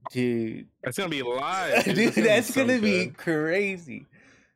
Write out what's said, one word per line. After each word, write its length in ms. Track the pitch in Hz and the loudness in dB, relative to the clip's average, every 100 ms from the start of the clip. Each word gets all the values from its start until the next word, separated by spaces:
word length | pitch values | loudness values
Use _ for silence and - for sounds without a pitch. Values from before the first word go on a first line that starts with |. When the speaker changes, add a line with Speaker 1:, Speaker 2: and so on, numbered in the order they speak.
| - | -10
Speaker 1:
dude. 580 | 127 123 117 113 - - _ | -2 0 0 -2 -8 -14 _
Speaker 2:
That's 140 | 127 123 | -8 -4
gonna 120 | 185 | -2
be 120 | 147 | -2
Speaker 1:
<laughs> 0 | |
Speaker 2:
live, 600 | 123 123 147 190 170 - | -2 -2 -2 -2 0 2
dude. 120 | 196 180 | 2 2
Speaker 1:
Dude, 180 | 226 | 2
Speaker 2:
That's 20 | 214 | 4
gonna 60 | |
be 80 | 214 | 4
Speaker 1:
that's 240 | 214 214 | 4 2
Speaker 2:
so 80 | - 254 | 0 2
Speaker 1:
gonna 140 | 254 | 2
be 260 | 208 185 180 | 2 0 -2
Speaker 2:
good. 100 | - | -6
Speaker 1:
crazy. 880 | - 156 156 185 202 185 160 107 - _ - _ _ | -4 -2 0 0 -2 -4 -10 -16 -16 _ -20 _ _